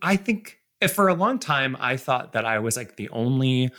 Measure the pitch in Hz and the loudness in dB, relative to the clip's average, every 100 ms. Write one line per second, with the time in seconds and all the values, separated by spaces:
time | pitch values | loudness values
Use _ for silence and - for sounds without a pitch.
0 | 170 196 220 208 - - _ _ 190 190 | 0 0 0 -4 -6 -20 _ _ -2 2
1 | 190 170 202 262 - 143 135 131 123 131 | 2 4 2 0 0 0 0 -2 -2 -2
2 | - 127 - 113 113 110 113 110 117 - | 0 -2 -2 -2 0 0 0 -4 -6 -10
3 | 104 113 120 131 131 127 127 | -8 -2 0 2 2 2 2